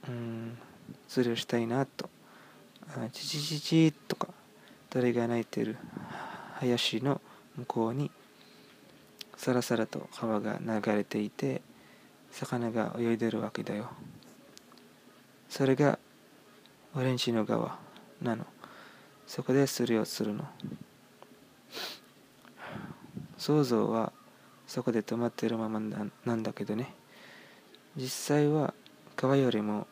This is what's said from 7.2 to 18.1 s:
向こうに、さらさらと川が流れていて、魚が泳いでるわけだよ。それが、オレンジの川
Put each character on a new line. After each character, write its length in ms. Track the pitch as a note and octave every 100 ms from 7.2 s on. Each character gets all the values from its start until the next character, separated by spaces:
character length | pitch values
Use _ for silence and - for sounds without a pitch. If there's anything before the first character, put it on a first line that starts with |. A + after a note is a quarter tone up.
| - - - -
向 80 | B2
こ 220 | A#2+ A2+
う 40 |
に、 160 | C3 C#3+ - - - - - - - - - - - - -
さ 160 | -
ら 100 | B2+
さ 140 | - A#2
ら 120 | A2
と 200 | - - -
川 240 | A2+ G#2+
が 180 | G#2+ -
流 200 | A2 A2 G#2+ G#2
れ 80 |
て 180 | G2+ G#2+
い 80 | G#2
て、 320 | - C#3 C3 - - - - - - -
魚 400 | - - B2 A#2
が 240 | A#2 - A#2
泳 180 | A#2 A2+
い 20 |
で 120 | A#2
る 120 | G#2+
わ 100 | G#2+
け 120 | -
だ 120 | - G#2
よ。 140 | A#2+ - - - - - - - - - - - - - - - -
そ 160 | - C3+
れ 100 | C3+
が、 240 | D3 - - - - - - - - - - C#3
オ 60 |
レ 100 | B2+
ン 60 | B2
ジ 160 | -
の 100 | A2+ G#2+
川 320 | A2+ A2 - - - -